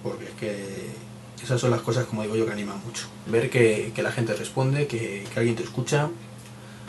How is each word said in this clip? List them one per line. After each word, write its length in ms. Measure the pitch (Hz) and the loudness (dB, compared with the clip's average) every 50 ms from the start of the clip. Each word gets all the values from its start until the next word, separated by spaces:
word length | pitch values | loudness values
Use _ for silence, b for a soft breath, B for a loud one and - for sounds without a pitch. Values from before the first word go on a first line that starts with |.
| - | -8
porque 220 | 101 - - - | -6 -6 -6 -10
es 60 | - | -12
que 560 | - - 117 107 104 101 98 98 95 90 - - - - - - - - - - - - | -10 -6 -4 -4 -4 -4 -6 -8 -8 -8 -10 -10 -10 -12 -14 -14 -16 -16 -16 -16 -14 -8
esas 200 | - - 127 120 | -2 0 2 4
son 100 | - 123 | 6 4
las 100 | 117 110 - | 4 4 2
cosas, 220 | 120 113 123 110 | 2 2 2 2
como 180 | - 113 107 107 | 0 -2 -2 0
digo 120 | 104 110 | 0 2
yo, 100 | 110 113 | 2 2
que 60 | 113 | 2
animan 300 | 107 104 101 101 98 98 - | 0 -2 -4 -4 -6 -6 -8
mucho. 200 | 120 - - - - - - - | -8 -8 -8 -8 -10 -12 -12 -4
Ver 220 | - 110 117 117 120 | 2 2 4 4 4
que, 440 | - 123 117 110 107 104 101 117 113 | 6 8 8 8 6 4 0 -2 -2
que 80 | 131 120 | -2 0
la 80 | 107 | 0
gente 220 | - 123 117 110 104 | 2 0 0 0 0
responde, 540 | 104 113 - - 135 131 135 139 147 147 | -2 -4 -2 0 2 2 2 2 2 2
que, 380 | 143 117 113 117 104 98 101 101 - - | 0 0 -2 -2 -2 -4 -4 -6 -2 0
que 60 | 120 | 2
alguien 160 | 117 120 113 | 4 4 4
te 80 | 117 120 | 2 -2
escucha 460 | - - 123 123 - 147 147 151 165 170 - - - - - - - - B B B B B B | -4 -4 -4 0 2 4 4 4 2 -2 -6 -12 -14 -14 -16 -16 -16 -16 B B B B B B